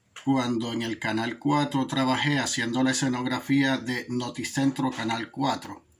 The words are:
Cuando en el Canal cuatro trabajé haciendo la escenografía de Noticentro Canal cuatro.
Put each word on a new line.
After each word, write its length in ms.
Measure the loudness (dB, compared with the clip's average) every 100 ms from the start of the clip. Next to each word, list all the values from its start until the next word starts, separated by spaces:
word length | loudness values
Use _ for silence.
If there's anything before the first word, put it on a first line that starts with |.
| _ -6 2
Cuando 480 | 2 2 0 -2
en 80 | -4
el 180 | -4 -4
Canal 400 | -2 -2 -2 -2
cuatro 480 | 0 2 2 0 0
trabajé 500 | 0 2 2 2 2
haciendo 460 | 0 -2 0 2
la 80 | 2
escenografía 880 | 2 0 0 -2 -4 2 4 4 2
de 300 | -2 -4 -2
Noticentro 800 | -4 -4 -6 -4 2 2 2 -2
Canal 400 | -2 -4 -4 -6
cuatro. 540 | -4 -2 -2 -6 -16 _